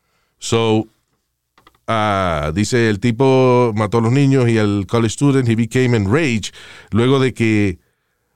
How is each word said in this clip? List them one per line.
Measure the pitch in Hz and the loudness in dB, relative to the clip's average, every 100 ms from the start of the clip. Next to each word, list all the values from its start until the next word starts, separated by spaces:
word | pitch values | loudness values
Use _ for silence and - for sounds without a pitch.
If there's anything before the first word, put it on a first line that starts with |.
| _ _ _ _ | _ _ _ _
So, | - 117 113 110 - _ _ _ _ _ _ _ _ _ - | -4 -2 0 0 -2 _ _ _ _ _ _ _ _ _ -6
ah, | 113 107 98 92 78 76 | -2 -2 -2 -2 -4 -4
dice, | 80 107 123 113 | -4 -2 0 0
el | 101 | 0
tipo | 120 113 135 131 127 123 120 107 | -2 0 2 4 4 2 0 -2
mató | 104 117 | -2 0
a | |
los | 113 | 0
niños | 135 139 135 120 | 2 2 2 2
y | 113 | 2
al | 104 101 92 | 0 -2 -2
college | 117 113 | -2 -2
student, | - 143 135 120 | 0 0 2 0
he | 113 | 0
became | 113 127 127 117 | 0 0 0 0
enraged, | 98 139 151 113 - - - - - | 0 0 0 -2 -6 -14 -20 -20 -6
luego | 104 127 135 | 0 2 2
de | 131 | 0
que, | - 113 107 101 87 _ _ _ _ _ | 0 0 2 0 -4 _ _ _ _ _